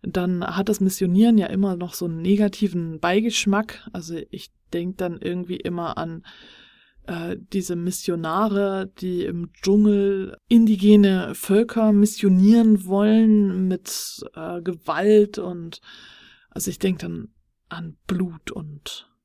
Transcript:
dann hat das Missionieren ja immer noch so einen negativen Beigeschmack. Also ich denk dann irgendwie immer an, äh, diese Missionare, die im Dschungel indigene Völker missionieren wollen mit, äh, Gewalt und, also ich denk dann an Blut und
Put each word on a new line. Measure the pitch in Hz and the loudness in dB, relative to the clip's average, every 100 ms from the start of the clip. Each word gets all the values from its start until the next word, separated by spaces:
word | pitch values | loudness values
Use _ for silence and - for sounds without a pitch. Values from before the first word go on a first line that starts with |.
dann | 185 180 180 180 175 | -6 -4 -2 -2 -4
hat | 170 202 | -4 -2
das | 208 | 0
Missionieren | 190 - 214 180 226 226 | 0 0 0 4 6 4
ja | 180 | 2
immer | 190 196 175 | -2 -2 -4
noch | 175 | -8
so | - 175 | -8 -8
einen | 165 | -6
negativen | 170 202 208 196 208 175 165 160 | 0 2 0 0 -4 -2 -6 -6
Beigeschmack. | 175 190 233 220 - 196 220 - - | -2 0 0 -2 0 -2 -2 -10 -14
Also | 180 165 170 - | -14 -12 -12 -12
ich | 196 - _ _ | -16 -18 _ _
denk | 170 175 185 | -8 -6 -6
dann | 180 170 | -8 -6
irgendwie | - 180 180 180 | -8 -8 -8 -8
immer | 175 175 170 - | -6 -6 -6 -6
an, | 165 165 - - - - _ _ _ _ - | -8 -10 -16 -20 -20 -20 _ _ _ _ -12
äh, | 170 170 180 - | -10 -8 -10 -6
diese | 196 180 175 | -6 -4 -6
Missionare, | 175 185 - 170 165 170 220 202 202 190 190 - | -6 -6 -6 -4 -4 -2 0 0 -2 -4 -8 -10
die | 185 180 | -6 -4
im | 180 170 170 _ | -4 -6 -10 _
Dschungel | 190 208 208 202 196 196 190 - _ | 2 4 4 4 2 -2 -6 -12 _
indigene | 233 226 208 202 208 202 190 180 | 4 6 4 6 8 8 2 -2
Völker | 170 - 196 233 226 220 | -8 0 0 2 0 2
missionieren | 208 208 - 202 185 196 233 226 208 185 | 4 2 2 2 6 6 6 6 4 2
wollen | 190 208 220 220 214 202 185 185 | 0 4 4 6 4 4 0 -2
mit, | 185 - - - - - | -2 -6 -10 -10 -14 -16
äh, | - 165 175 | -14 -10 -8
Gewalt | 175 170 - 156 202 214 208 208 | -8 -10 -6 0 4 6 4 -2
und, | 185 175 170 - - - - - - _ _ | -10 -10 -14 -18 -20 -20 -20 -20 -20 _ _
also | - - | -10 -8
ich | 175 | -4
denk | 196 180 | -4 -4
dann | 170 170 - _ _ _ _ | -6 -12 -14 _ _ _ _
an | 170 170 151 _ | -14 -14 -16 _
Blut | 180 180 160 - | -4 -4 -6 -14
und | - 151 147 - - _ _ | -14 -14 -16 -16 -18 _ _